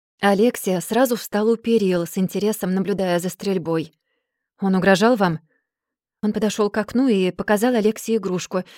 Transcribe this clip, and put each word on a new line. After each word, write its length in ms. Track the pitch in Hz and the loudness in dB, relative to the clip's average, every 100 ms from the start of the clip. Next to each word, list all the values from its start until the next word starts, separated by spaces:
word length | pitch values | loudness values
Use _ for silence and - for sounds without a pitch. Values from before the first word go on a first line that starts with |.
| _ - | _ -2
Алексия 600 | 202 196 240 - 202 180 | 2 4 2 0 -2 -2
сразу 340 | - 220 254 240 | -2 0 0 0
встал 320 | - 208 214 | -4 -2 0
у 80 | 226 | 0
перил, 500 | 233 226 196 175 170 | 2 2 2 0 -2
с 120 | 190 | -2
интересом 560 | 185 190 208 208 185 | -2 -2 -2 -2 -2
наблюдая 460 | 185 185 196 185 175 | -2 -2 -2 0 0
за 100 | 180 | -2
стрельбой. 640 | - 202 190 160 165 160 _ _ _ _ _ _ - | -6 -4 -4 -2 -4 -4 _ _ _ _ _ _ -4
«Он 160 | 196 190 | 0 2
угрожал 400 | 190 185 226 240 | 4 4 4 4
вам?» 240 | 185 151 _ _ _ _ _ _ _ - | 0 -2 _ _ _ _ _ _ _ -6
Он 120 | 208 | -4
подошёл 360 | 214 208 - 208 | -2 -2 0 -2
к 80 | 220 | 0
окну 300 | 214 233 269 | -2 0 2
и 240 | 196 185 | 2 0
показал 420 | 180 196 208 247 | -2 0 2 2
Алексии 440 | 240 202 220 - 220 | 2 0 -2 -2 -2
игрушку. 460 | 190 180 - 185 185 | -2 -4 -4 -6 -6